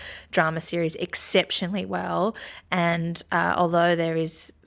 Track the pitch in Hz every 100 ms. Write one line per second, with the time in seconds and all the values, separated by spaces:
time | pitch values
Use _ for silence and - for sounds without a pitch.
0 | - - - 190 160 165 - 170 165 -
1 | 175 - - 190 - - 180 196 185 180
2 | 180 170 202 - - - - 185 170 170
3 | 165 165 - 175 175 - 175 170 170 170
4 | 165 165 160 - - _